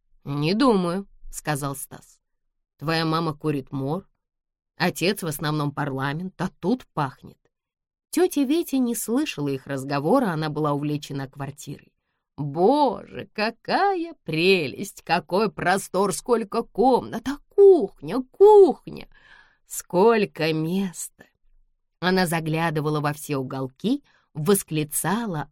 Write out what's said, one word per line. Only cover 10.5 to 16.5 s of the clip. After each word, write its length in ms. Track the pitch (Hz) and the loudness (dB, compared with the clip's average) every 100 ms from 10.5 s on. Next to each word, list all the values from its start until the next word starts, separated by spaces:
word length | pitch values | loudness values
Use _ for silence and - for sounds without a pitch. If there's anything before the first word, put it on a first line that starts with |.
| 151 151 | -2 -2
увлечена 560 | 143 147 147 - 143 131 | -2 -2 -6 -8 -10 -10
квартирой. 640 | - 139 151 - 143 _ _ _ _ _ - | -12 -14 -12 -16 -18 _ _ _ _ _ -10
«Боже, 920 | 147 147 190 294 269 - - - - | -6 2 4 4 2 -2 -10 -14 -12
какая 840 | - 214 - - 247 403 370 339 - - | -6 -6 -6 -4 0 0 -2 -6 -12 -6
прелесть, 760 | 156 180 185 135 - 196 - | 0 2 2 0 -8 -12 -12
какой 480 | - 175 - 180 220 | -4 -4 -2 -2 -2
простор, 640 | - 175 202 - 185 196 | -2 -2 -2 -2 -2 -2
сколько 520 | - - 190 214 | -2 -2 -2 -2